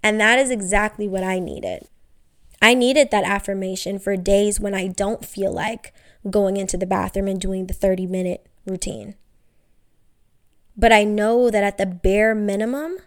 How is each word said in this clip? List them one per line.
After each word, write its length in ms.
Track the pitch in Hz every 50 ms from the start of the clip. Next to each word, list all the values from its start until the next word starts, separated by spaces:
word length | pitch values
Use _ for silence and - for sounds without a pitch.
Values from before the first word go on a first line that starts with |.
| -
And 160 | 214 214 214
that 180 | 214 220 240
is 140 | 254 269 254
exactly 560 | 254 214 196 180 202 202 208 214 214 - 208
what 160 | 202 185 190 185
I 160 | 185 190 185
needed. 480 | 180 - - - - 90 92 - - _ _ _ - _ _ _ _ _ _ _ _ - - _
I 120 | - 226 247
needed 360 | 254 240 247 262 302 277 269
that 120 | - 208 190
affirmation 760 | - 202 202 - - 196 196 190 185 190 190 - - 202 196
for 180 | 196 202 202
days 420 | 190 180 196 196 202 208 208 202 -
when 160 | 208 202 196
I 120 | 190 185
don't 380 | 190 185 - 196 202 226 - -
feel 260 | - - 202 196 190
like 420 | - - - 220 233 - - - _ - _ - _ _ - 208
going 280 | 185 214 202 190 196
into 180 | 196 196 190 -
the 100 | 196 190
bathroom 440 | 185 190 196 190 190 - 196 196 196
and 100 | 190 185
doing 280 | 185 190 190 190 185
the 60 | 185 -
thirty-minute 720 | - - 196 190 185 185 180 185 185 180 180 180 - _ _ _ _ _
routine. 500 | - 190 170 - 196 214 - 104 - 202 _ _ _ _ _ _ _ _ _ _ _ _ _ _ _ _ _ _ _ _ _ _ _ _ _ _ _ _ _ _ _ _
But 160 | 220 196 226
I 140 | 226 208 208
know 440 | 208 208 208 208 214 233 240 247 240
that 140 | 214 208 202
at 140 | 202 202
the 80 | - 196
bare 500 | 190 180 175 - 190 196 208 214 220 220
minimum 640 | 214 208 202 196 202 214 233 254 277 311 330 370 381 -